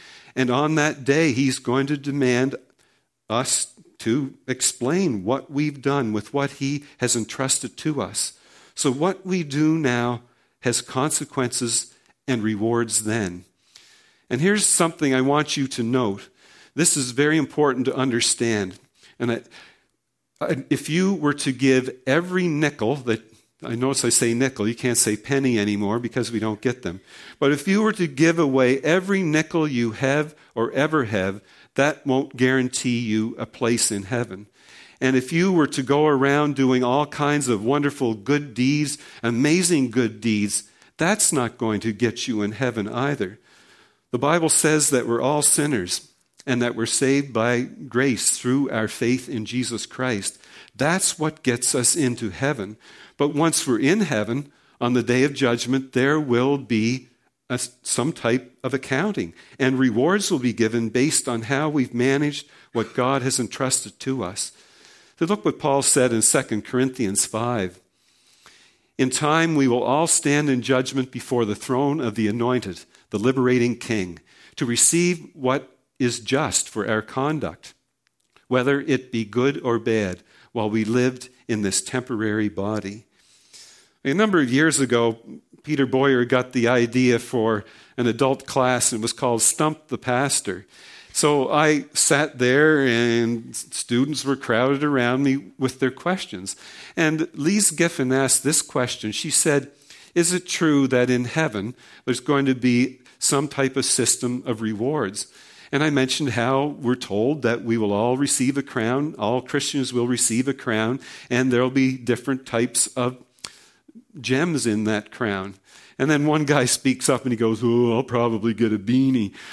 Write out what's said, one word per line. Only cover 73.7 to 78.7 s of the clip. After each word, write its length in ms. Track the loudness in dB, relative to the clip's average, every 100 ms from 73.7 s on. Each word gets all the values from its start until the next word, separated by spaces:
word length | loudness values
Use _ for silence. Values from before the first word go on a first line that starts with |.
| -2
King, 440 | -4 -2 -4 -8 _ _ -16 -6
to 80 |
receive 640 | -2 2 2 4 2 0 -6
what 420 | -4 0 0 -4 _ _ -2
is 220 | -2 -2
just 480 | -2 0 0 -2 -4
for 200 | -4 -2
our 140 | -2
conduct, 720 | -2 -4 -2 -2 -6 -10 -20 _ _ _ _ _ _ _ -2
whether 340 | 0 2